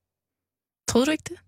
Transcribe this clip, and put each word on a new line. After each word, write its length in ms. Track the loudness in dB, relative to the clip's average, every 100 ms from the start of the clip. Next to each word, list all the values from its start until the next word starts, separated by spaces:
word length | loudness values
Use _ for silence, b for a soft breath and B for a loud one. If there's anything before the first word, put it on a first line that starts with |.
| _ _ _ _ _ _ _ _ 0
Troede 180 | 2 2
du 60 |
ikke 120 | 0 -6
det? 80 | -16